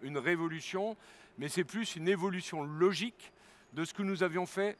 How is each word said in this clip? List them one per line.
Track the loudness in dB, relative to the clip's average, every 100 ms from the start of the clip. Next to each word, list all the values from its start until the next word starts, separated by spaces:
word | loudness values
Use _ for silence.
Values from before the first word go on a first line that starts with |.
une | -4 -2
révolution, | 2 2 0 -4 -4 -2 -2 -4 -14 -20 -20 -8
mais | -4
c'est | 0
plus | 0 0 -4
une | -2 2
évolution | 2 2 -2 -4 -6
logique | -4 4 4 4 -2 -6 -20 -20 -20 -20 -12
de | -6
ce | -4
que | -2
nous | -2 2
avions | 2 2
fait | -2 0 -2